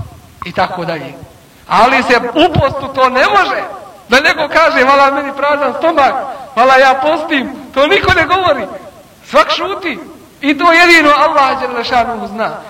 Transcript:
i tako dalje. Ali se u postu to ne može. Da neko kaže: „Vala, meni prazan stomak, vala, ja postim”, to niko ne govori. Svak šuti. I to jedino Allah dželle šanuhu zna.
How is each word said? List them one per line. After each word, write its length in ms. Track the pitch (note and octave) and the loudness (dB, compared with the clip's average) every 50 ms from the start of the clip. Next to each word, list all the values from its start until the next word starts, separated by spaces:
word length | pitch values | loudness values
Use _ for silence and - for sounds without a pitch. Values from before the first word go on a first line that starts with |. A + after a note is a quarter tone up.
| - - - - - - - - - | -14 -16 -16 -20 -20 -20 -20 -16 -16
i 80 | F3 | -10
tako 320 | E3 - F#3 F3+ G3 F3+ E3+ | -4 -4 -4 -4 -4 -8 -8
dalje. 300 | E3 E3 D#3 C#3 C3+ C3+ - - - - - - _ _ _ - - | -8 -8 -8 -10 -14 -16 -18 -20 -20 -20 -20 -20 _ _ _ -8 -2
Ali 340 | E3+ F#3 A3 B3+ C4 C4+ | 2 2 2 4 2 0
se 180 | B3 - B3 A#3+ B3 A#3+ - | 0 2 0 0 0 -2 0
u 180 | D#4 D#4+ F4+ | 2 0 2
postu 360 | D4+ - D#4 C4 C4 C#4 C4+ C4 C4+ | 2 0 0 0 -2 -4 -10 -6 -2
to 140 | C4+ C4 B3+ | 0 0 2
ne 160 | B3 B3+ D4+ | 2 2 0
može. 360 | G4+ G#4 G4+ F4+ - F#4 G#3+ F3 - - - - - - - - - | 2 2 2 0 0 -2 -6 -8 -10 -12 -16 -18 -20 -20 -20 -6 0
Da 120 | A3 C4 | 0 2
neko 280 | D4+ E4+ F4+ D4+ D#4 C#4 | 2 2 0 0 -4 -2
kaže: 360 | - - E4 D4 - C4+ B3 | 2 2 2 2 2 2 2
„Vala, 260 | C4 C#4 C#4 C#4 C4+ | 4 4 4 4 2
meni 220 | C#4 D4 C#4+ C#4 - | 2 -2 -6 -6 -6
prazan 380 | C#4 C#4 C#4+ D4+ D4 C#4+ B3+ - - | -4 -2 -2 0 0 -2 -4 -4 -2
stomak, 360 | - E4 E4+ D#4+ - A#3 G3 G3 G3 C4+ - - - - - | -2 0 2 2 2 2 0 -2 -8 -8 -12 -14 -16 -8 0
vala, 200 | A3 A#3+ B3+ C4 | 2 4 4 6
ja 180 | C4 C4+ C4 C4 | 6 6 4 2
postim”, 560 | C#4 C#4+ D4+ D#4+ D#4+ D#4 E4 D#4+ C#4 A#3+ G3+ - - - - - | 2 0 -2 -2 -2 -2 -4 -4 -4 -4 -6 -10 -14 -16 -8 -2
to 120 | C4+ C#4 | 0 2
niko 260 | D4+ G4 G#4+ - F4+ F#4 | 2 2 0 2 0 2
ne 120 | E4+ D#4+ | 2 2
govori. 400 | D4 F4+ F#4+ F#4 F4 C#4+ C4 G#3+ - - - - - - - - - - _ - - | 0 0 0 0 0 -2 -2 -4 -10 -12 -16 -18 -20 -20 -20 -20 -20 -20 _ -20 -2
Svak 200 | - C#4 - - | 2 2 2 2
šuti. 480 | D#4 D#4+ E4+ F#4+ G4 - - E4+ B3 F#3 - - - - - - - - | -2 -6 -4 -6 -8 -8 -8 -8 -8 -10 -12 -18 -20 -20 -20 -20 -18 -6
I 180 | - C#4 D4+ - | -2 -2 -2 2
to 140 | F4 F4 | 2 4
jedino 380 | E4 E4 F4 E4+ E4+ E4 D4+ D4 D4 | 4 4 6 6 4 4 4 4 4
Allah 440 | C#4 C#4+ D#4+ D#4 D4 C4+ C4 C4+ C4+ | 4 2 2 2 2 0 0 0 -4
dželle 240 | B3 B3 B3 A#3 A#3 | -6 -6 -6 -6 -6
šanuhu 420 | A#3+ C4 B3 A3+ A#3+ A#3 G#3+ G3+ | -2 -2 -2 0 -2 -4 -8 -10
zna. 240 | F#3+ G3+ A3 A3 E3+ D#3 F#3+ - | -10 -8 -6 -6 -6 -6 -10 -14